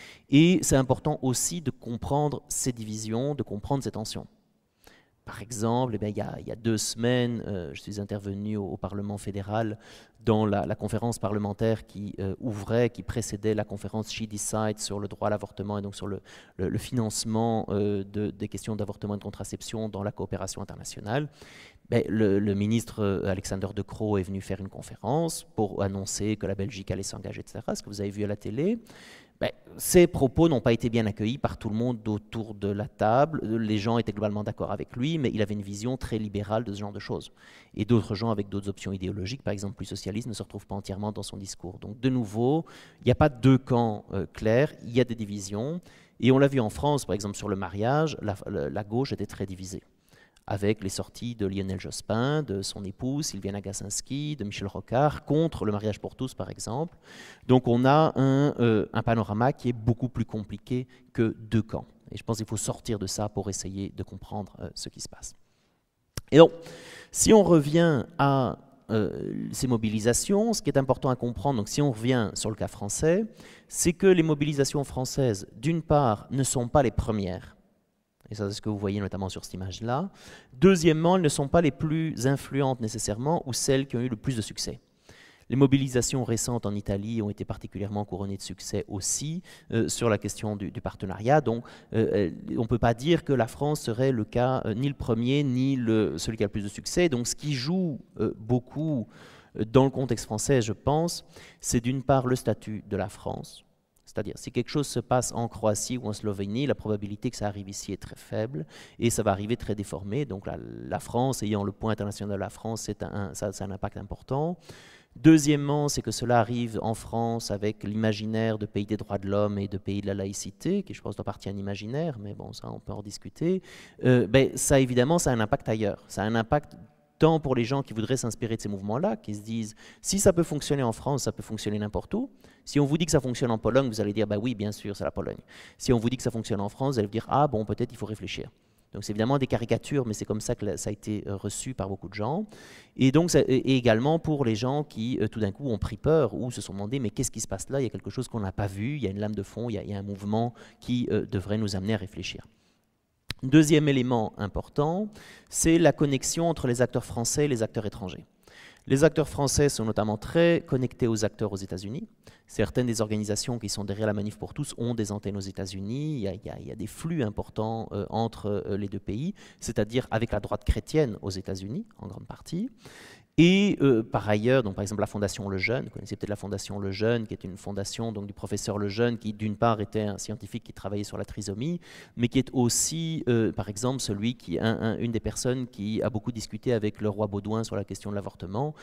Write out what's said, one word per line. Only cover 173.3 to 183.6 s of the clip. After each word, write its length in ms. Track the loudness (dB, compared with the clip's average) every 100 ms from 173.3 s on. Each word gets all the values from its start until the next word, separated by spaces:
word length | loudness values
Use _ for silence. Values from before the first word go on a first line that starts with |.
| 8
Et, 400 | 8 8 6 6
euh, 220 | 6 6
par 240 | 2 -2 2
ailleurs, 340 | 2 4 4
donc, 140 | 2 -2
par 60 |
exemple, 180 | -4 -2
la 80 | -2
Fondation 400 | 0 -2 -2 -4
Le 100 | -2
Jeune, 280 | -2 -2 -4
vous 60 |
connaissez 260 | -12 -10 -8
peut-être 120 | -6
la 60 | -6
Fondation 440 | -6 -6 -6 -6
Le 120 | -6
Jeune, 340 | -2 0 0 -2
qui 80 |
est 120 | -8 -10
une 100 | -10
fondation, 560 | -8 -6 -6 -6 -6
donc, 160 | -6 -10
du 60 |
professeur 440 | -10 -6 -4 -2 -2
Le 120 | -2
Jeune, 280 | 2 2 0
qui 140 | -6
d'une 240 | -4 -6 2
part 240 | 2 2
était 220 | -2 -2
un 160 | -4 -4
scientifique 480 | -8 -10 -10 -12 -12
qui 80 |
travaillait 320 | -12 -6 -6 -6
sur 120 | -8
la 60 |
trisomie, 560 | -8 -8 -8 -4 -4 -6 -10 -20 -14 -2
mais 100 | 2
qui 120 | 2
est 100 | 2
aussi, 720 | 2 4 2 0 -2 -2 -2 2
euh, 240 | 4 4
par 160 | 0